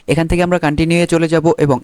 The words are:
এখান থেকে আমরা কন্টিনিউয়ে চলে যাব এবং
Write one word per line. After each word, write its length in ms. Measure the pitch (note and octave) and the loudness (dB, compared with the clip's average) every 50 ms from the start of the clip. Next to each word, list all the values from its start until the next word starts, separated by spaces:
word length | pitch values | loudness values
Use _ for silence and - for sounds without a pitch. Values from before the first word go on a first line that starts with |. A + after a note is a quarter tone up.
| _ - | _ -4
এখান 200 | D3 D#3+ E3 D#3+ | -2 -2 -2 -2
থেকে 140 | F#3 F3 | -2 -2
আমরা 160 | F3+ F3+ F3+ E3+ | 0 0 0 0
কন্টিনিউয়ে 480 | E3 D3 D3 D3+ E3 D#3+ E3+ E3+ E3+ | -2 -2 -2 -2 0 0 0 0 0
চলে 220 | - E3+ E3 E3 D#3 | 0 0 0 0 2
যাব 240 | E3 D#3+ D#3 E3 D#3 - | 0 0 2 2 0 2
এবং 220 | D#3 C#3+ C3 B2 | 0 0 0 -2